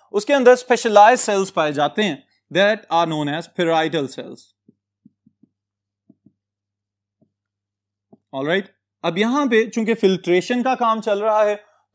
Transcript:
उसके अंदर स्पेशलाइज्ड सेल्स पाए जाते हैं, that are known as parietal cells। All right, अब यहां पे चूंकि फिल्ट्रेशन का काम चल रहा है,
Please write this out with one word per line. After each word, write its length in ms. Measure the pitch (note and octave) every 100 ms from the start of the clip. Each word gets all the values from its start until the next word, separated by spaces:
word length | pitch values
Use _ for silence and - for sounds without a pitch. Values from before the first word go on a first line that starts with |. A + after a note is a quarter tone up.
| _
उसके 200 | G3+ G#3
अंदर 220 | C#4+ B3 B3
स्पेशलाइज्ड 680 | - A#3+ A3+ G3+ G#3 B3
सेल्स 280 | - G3+ F#3+
पाए 220 | - D3+
जाते 300 | D3 D3 D#3+
हैं, 220 | G#3 C3+ _ _ -
that 380 | D#3 G3+ G#3+ -
are 140 | E3 E3+
known 220 | D#3 C#3+
as 200 | D#3 - -
parietal 460 | E3 D#3+ D#3+ D#3+ C3+
cells। 420 | - D3+ B2+ - _ _ _ _ _ _ _ _ _ _ _ _ _ _ _ _ _ _ _ _ _ _ _ _ _ _ _ _ _ _ _ _ _ _ _ _ - _
All 140 | C3+ C#3+
right, 220 | F#3+ F#3+ _ _ _
अब 140 | E3+ E3+
यहां 300 | A3+ C#4 C#4+
पे 180 | A3 A3+
चूंकि 260 | A#3 A3
फिल्ट्रेशन 680 | A3+ G3 F#3+ F3 F3+ F3+ B3
का 120 | B3
काम 260 | B3 A#3 A3
चल 220 | G#3+ G3+
रहा 200 | A3 G#3+
है, 220 | G#3 G#3 - _ _